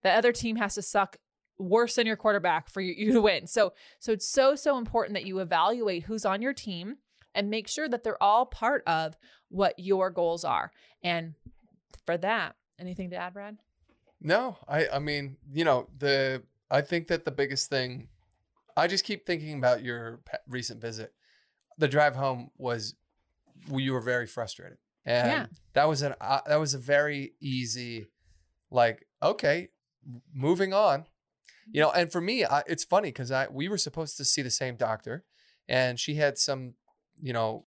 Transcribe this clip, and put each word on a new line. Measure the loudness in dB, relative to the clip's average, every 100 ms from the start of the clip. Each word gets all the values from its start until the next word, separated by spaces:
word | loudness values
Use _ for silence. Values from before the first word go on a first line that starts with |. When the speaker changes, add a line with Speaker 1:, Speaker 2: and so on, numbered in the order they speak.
Speaker 1:
The | 6
other | 6 4
team | 2 -2 -2
has | -2 -4
to |
suck | -2 0 0 -4 _ _ _ _
worse | 2 2 4 2
than | 0
your | 2
quarterback | 2 4 4 0 -2
for | -6
you, | -6
you | -2 4
to | 6
win. | 6 4 0
So, | 2 2 0 -20 _
so | -4
it's | -2 0
so, | 4 4 4
so | 0 0
important | 0 -2 0 -4
that | -6
you | -6
evaluate | 0 2 4 2 -2 -2
who's | -6 -4 -2
on | 0
your | -2
team | -6 -8 -10 -10 -14 _ _ _ -4
and | -2
make | -4 -4
sure | -6 -4
that | -2
they're | -4 0
all | 4 4 2
part | -2 -2 0 0
of | -2 -2 -8 _ _ _
what | 0 0 0
your | -2 0 0
goals | 0 0 0 -2
are. | -2 -4 _ _ _
And | -4 -4 -6 -14 -20 -20 _ _ _ -16 -6
for | -4
that, | 0 -2 -2 -8 _ _
anything | -14 -10 -10
to | -8
add, | -10
Brad? | -12 -16 -18 _ _ _ _ _ _
Speaker 2:
No, | 0 0 0 -8 -4
I, | 0 0
I | 0
mean, | -2 -4 -6 -12 -10
you | 0 4
know, | 2 2 -4
the, | 0 2 2 -2 -10 _ _
I | 0
think | 2 -4 -2
that | -2 -2
the |
biggest | -2 -2 -2 -2
thing, | -2 -2 -8 -16 _ _ _ _ _ _ 0
I | 0
just | 0
keep | -2 -6 -4
thinking | -4 -4 0
about | 2 2
your | 0 -6 -8 -14 -12
pe-, | -12 -8
recent | -8 -8 -8
visit. | -10 -10 -12 _ _ _ _ _ _ 0
The | 2
drive | 6 4 4
home | -2 -2 -8 _
was, | -4 -4 -6 -12 _ _ _ _ _ _ -6
you | -2 0
were | -2
very | 0 -2 -2
frustrated. | -6 -8 -10 -16 -20 _ _ -2
And | 2 2
Speaker 1:
Yeah. | 0 -4 -14 _
Speaker 2:
that | 2 4
was | 2
an, | -2 -4
uh, | -2 -2 2
that | 0
was | 2
a | -4
very | 2 4 4 -2 -8 _
easy, | -6 -4 -4 -6 -6 -10 -12 _ _ _ _ _ _
like, | 4 4 2 _ _
"Okay, | -2 0 0 0 -2 _ _ _ -18
m-, | -18 _
moving | -4 0 2 2
on." | 4 4 2 -2 _ _ _ _ _ -6
You | 4
know, | 4
and | 4 2
for | 0
me, | -2 0
I, | 2 0 0
it's | -4
funny | 2 2 2
'cause | -6 -4
I, | -2 -2
we | -4 -4
were | -4
supposed | -4 -6 -8 -4
to | 0
see | 0
the | 0
same | -2 -4 -2
doctor, | -2 -2 -6 -12 _ _ _ _ _
and | 0 0 -2
she | -4 0
had | 0 2
some, | -2 -2 -8 -16 _ _ _ _
you | -6
know | -2 0 -2 _